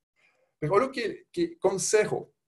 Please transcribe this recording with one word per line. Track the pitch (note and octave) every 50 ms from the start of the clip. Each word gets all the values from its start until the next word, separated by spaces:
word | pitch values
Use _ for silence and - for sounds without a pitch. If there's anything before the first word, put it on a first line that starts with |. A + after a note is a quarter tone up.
| _ _ _ _ _ _ _ _ _ _ _ -
Pero | D3+ D3+ F#3 G3+
lo | C4 C4
que, | C4 B3+ A3+ F#3+ - - - _
que | - F3 E3+ E3+ -
consejo | _ - F#3+ G3 F#3 - - - G#3+ G#3 - B2 - - - _ _ _